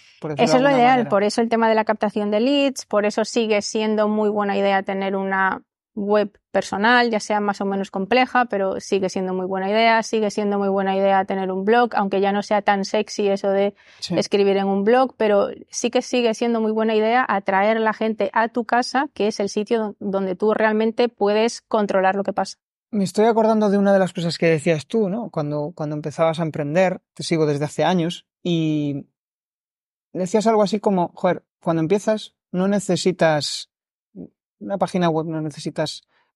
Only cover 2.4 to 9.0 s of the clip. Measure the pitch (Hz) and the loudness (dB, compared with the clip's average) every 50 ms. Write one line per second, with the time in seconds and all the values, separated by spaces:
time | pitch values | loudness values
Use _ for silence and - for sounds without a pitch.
2.4 | 233 269 285 285 277 277 262 - - - - 208 208 208 - 233 214 - - 240 | 2 2 2 2 2 0 -2 -4 -6 -2 0 0 0 2 0 0 -2 -2 0 -2
3.4 | 226 214 214 208 202 - - 220 214 214 214 214 214 208 214 214 214 208 214 208 | 0 2 0 0 -2 -2 -4 -2 -2 0 0 0 0 0 0 0 0 0 0 -2
4.4 | 208 202 196 202 196 196 196 196 190 - 196 190 196 190 196 190 196 190 190 190 | -2 -2 0 0 0 2 2 0 0 -2 -4 -4 -4 -4 -2 -2 -2 -2 0 0
5.4 | 190 190 - - - _ _ _ _ _ _ 214 202 202 208 214 202 202 - _ | 0 0 0 -4 -8 _ _ _ _ _ _ -6 -2 0 2 2 0 -2 -6 _
6.4 | _ _ - 196 - - - 190 208 233 247 240 240 233 220 208 - - 214 208 | _ _ -4 -4 -2 -2 -2 0 2 4 4 4 2 2 0 -2 -4 -2 -2 -2
7.4 | 208 202 196 - 202 196 196 196 190 - - 196 190 190 233 254 254 254 - 247 | -2 -2 -4 -4 -4 -4 -2 -4 -4 -6 -6 -6 -2 0 2 2 2 2 0 0
8.4 | 247 240 - 202 196 190 - - - - 208 196 | 0 0 -2 -2 -2 -2 -2 -4 -4 -2 -2 -2